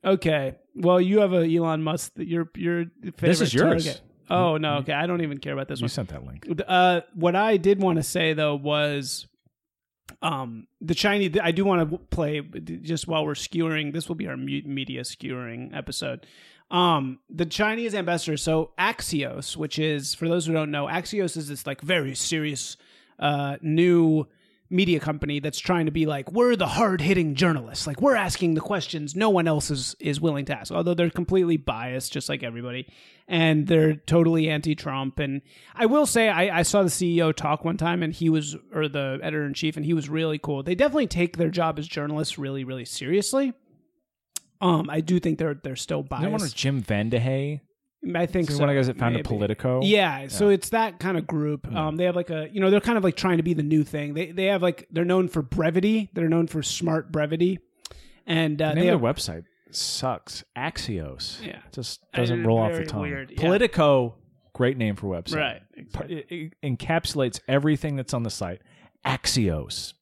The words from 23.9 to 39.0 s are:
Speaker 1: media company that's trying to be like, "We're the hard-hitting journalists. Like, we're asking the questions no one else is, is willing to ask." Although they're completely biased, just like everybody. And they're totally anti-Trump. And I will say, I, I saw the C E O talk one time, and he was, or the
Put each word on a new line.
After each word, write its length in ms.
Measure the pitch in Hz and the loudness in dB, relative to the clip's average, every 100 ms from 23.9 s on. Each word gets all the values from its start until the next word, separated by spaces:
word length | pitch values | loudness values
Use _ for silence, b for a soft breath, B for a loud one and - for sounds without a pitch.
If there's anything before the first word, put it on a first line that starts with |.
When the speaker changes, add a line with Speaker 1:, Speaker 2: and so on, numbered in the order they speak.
| 175 165 156 147 b b b b | 6 6 4 0 b b b b
Speaker 1:
media 300 | 180 190 160 | 2 4 2
company 400 | 147 151 143 147 | 0 -4 -4 -4
that's 220 | 147 - | -4 -6
trying 260 | - 175 156 | 0 2 2
to 60 | |
be 140 | 151 156 | 0 0
like, 260 | 143 135 | -2 -4
"We're 240 | 202 247 233 | 2 4 4
the 100 | 175 | 0
hard-hitting 680 | - 226 185 151 185 160 139 | 2 2 2 2 2 2 2
journalists. 500 | 180 151 120 - - | 2 2 -4 -8 -6
Like, 160 | - | 2
we're 140 | 277 240 | 4 4
asking 380 | 190 - 175 | 0 0 2
the 60 | 160 | 0
questions 540 | - 202 151 165 147 | 0 -4 -4 -8 -6
no 160 | 165 220 | 0 4
one 160 | 190 165 | 4 4
else 240 | 151 - | 2 0
is, 240 | 143 127 - | -4 -4 -6
is 200 | 277 143 | -4 0
willing 240 | 165 143 135 | 0 0 -4
to 120 | 127 | -6
ask." 140 | - | -4
Although 220 | 170 170 | -2 0
they're 140 | 175 170 | 2 2
completely 480 | 170 170 190 175 160 | 0 2 2 4 2
biased, 560 | 139 110 120 127 - | 0 -6 -4 -6 -6
just 160 | 143 - | -6 -6
like 140 | 143 | -6
everybody. 460 | 123 117 123 127 - B B B B | -6 -8 -8 -8 -12 B B B B
And 400 | 170 165 156 143 | 2 4 4 4
they're 260 | 165 156 | 6 4
totally 560 | 151 - 165 165 165 156 | 2 2 4 6 4 2
anti-Trump. 720 | 151 151 156 151 135 135 135 | 0 -2 -4 -4 -4 -6 -4
And 220 | 143 139 - B B - | -4 -4 -8 B B 0
I 100 | 226 | 4
will 180 | 285 | 4
say, 240 | 294 240 220 | 4 4 2
I, 300 | 170 190 170 | 4 2 2
I 40 | |
saw 200 | 170 202 | 2 4
the 80 | 185 | 4
C 280 | - 180 170 | 2 2 4
E 40 | |
O 80 | 160 | 2
talk 340 | 156 151 151 | 0 -2 -2
one 120 | 165 185 | -2 -2
time, 260 | 160 175 | 0 0
and 100 | 160 | -2
he 160 | 160 165 | 0 2
was, 280 | 160 147 151 _ | 2 0 -10 _
or 140 | - 156 | -4 -2
the 320 | 143 | -2